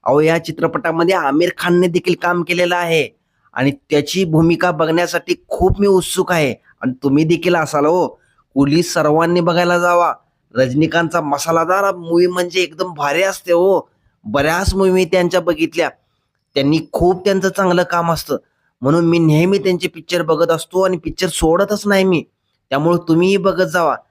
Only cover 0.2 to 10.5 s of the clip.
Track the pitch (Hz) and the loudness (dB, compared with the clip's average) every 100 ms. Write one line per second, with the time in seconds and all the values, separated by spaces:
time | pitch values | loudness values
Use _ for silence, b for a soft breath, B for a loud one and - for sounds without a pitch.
0.2 | 156 165 165 156 160 160 170 165 170 185 | 2 0 -4 -6 -4 -4 -4 0 0 0
1.2 | 143 143 175 - 180 175 180 170 - 165 | 0 0 -2 -2 0 2 2 0 -2 -2
2.2 | 175 175 160 175 175 175 175 165 127 _ | -2 -2 -2 -2 0 -2 0 -2 -2 _
3.2 | _ _ _ - 135 139 _ 147 143 185 | _ _ _ -4 -2 -4 _ -2 0 -2
4.2 | 185 160 165 165 180 156 160 160 175 170 | 0 2 2 2 0 0 0 0 0 -4
5.2 | - 175 _ - 190 196 202 185 - - | -4 -8 _ -2 0 2 2 2 0 -4
6.2 | 180 170 143 104 b b 127 127 139 139 | 0 0 0 -4 b b -6 -4 0 2
7.2 | 160 165 180 175 151 151 147 180 147 - | 2 0 0 0 0 0 0 0 -2 -6
8.2 | _ _ _ 135 139 160 175 170 151 156 | _ _ _ -2 2 2 0 0 2 2
9.2 | 170 175 170 170 175 175 175 175 170 - | 2 2 2 0 2 2 2 2 2 -2
10.2 | _ _ _ | _ _ _